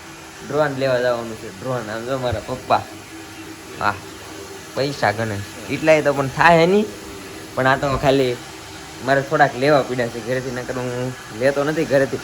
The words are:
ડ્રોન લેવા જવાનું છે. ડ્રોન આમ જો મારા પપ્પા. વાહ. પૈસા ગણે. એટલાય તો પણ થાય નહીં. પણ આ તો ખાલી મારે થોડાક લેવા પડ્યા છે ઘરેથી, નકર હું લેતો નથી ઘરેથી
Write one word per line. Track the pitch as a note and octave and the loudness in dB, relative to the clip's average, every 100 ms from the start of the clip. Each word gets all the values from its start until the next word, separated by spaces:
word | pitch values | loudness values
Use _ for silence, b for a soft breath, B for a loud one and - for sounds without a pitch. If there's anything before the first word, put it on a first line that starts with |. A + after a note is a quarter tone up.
| - - - - - | -18 -18 -18 -16 -4
ડ્રોન | D#3 D3 C3+ | 0 0 2
લેવા | C3+ B2 | 2 2
જવાનું | B2 A#2+ A2+ A2 | 2 0 -2 -8
છે. | A2 F#2+ | -10 -8
ડ્રોન | A#2+ B2+ G#2+ | -4 -4 -4
આમ | A2 | -6
જો | A#2+ C3+ | -4 -2
મારા | A#2+ G#2+ - | -2 -2 -4
પપ્પા. | B2+ - A2+ - - - - - - - - - - | -8 0 0 0 -14 -14 -16 -14 -14 -14 -14 -14 -4
વાહ. | G#2 G2 - - - - - - - | -2 -2 -10 -16 -16 -14 -14 -16 -10
પૈસા | - C#3 C#3 A2 | -2 -2 2 0
ગણે. | G#2 A2+ G2 G2+ - - | 2 -2 -4 -6 -12 -6
એટલાય | C3+ D#3 D#3 | 0 6 6
તો | C#3+ | 6
પણ | C#3 C3+ | 2 0
થાય | C3+ D#3 E3 E3+ | 4 8 8 8
નહીં. | G3+ G#3+ - - - - - - | 4 2 -6 -14 -14 -14 -14 -8
પણ | - C3 | 0 4
આ | C3+ | 4
તો | C#3+ C3 | 2 2
ખાલી | D3 C3+ B2+ B2 - - - - - - | 4 4 4 0 -8 -14 -16 -16 -16 -8
મારે | A#2+ C#3 | 0 2
થોડાક | C3+ D#3 C#3 B2 | 2 4 4 4
લેવા | C#3 D3 | 4 4
પડ્યા | A#2+ B2+ A#2 | 4 0 -2
છે | A2+ A2 | -4 -2
ઘરેથી, | B2+ C3 | -2 -2
નકર | B2 B2 B2+ | -6 -6 -4
હું | B2+ B2 B2+ B2 - G#2+ | -4 -2 -4 -6 -12 0
લેતો | C3 C#3 | 2 2
નથી | C#3+ D#3+ | 0 0
ઘરેથી | C3+ C#3 C3+ C3+ | 2 4 2 0